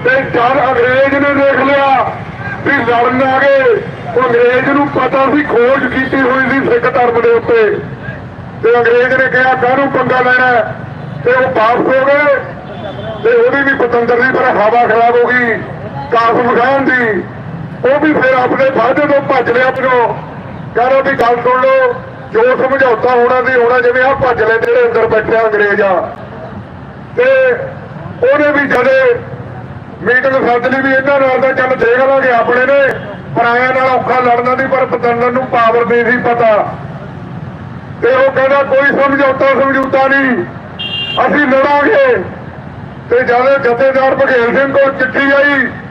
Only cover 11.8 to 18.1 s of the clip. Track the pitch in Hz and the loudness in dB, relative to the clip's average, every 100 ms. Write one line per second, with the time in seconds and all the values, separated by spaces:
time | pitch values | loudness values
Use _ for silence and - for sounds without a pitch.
11.8 | - 262 269 285 294 269 - - - - | 2 2 2 2 2 0 -2 -12 -14 -12
12.8 | - - 214 - 226 480 240 277 277 - | -10 -10 -10 -4 0 2 2 2 0 0
13.8 | 247 240 233 240 - - - - 208 233 | 0 0 0 0 0 0 0 2 2 2
14.8 | 240 226 233 240 233 247 240 208 - - | 2 2 2 2 2 0 -2 -4 -6 -12
15.8 | - - - 226 233 240 240 233 247 277 | -12 -10 -2 0 2 2 0 2 2 2
16.8 | 262 247 233 190 - - - - - - | 0 0 0 -4 -6 -12 -12 -12 -12 -4
17.8 | 240 285 311 | 0 2 2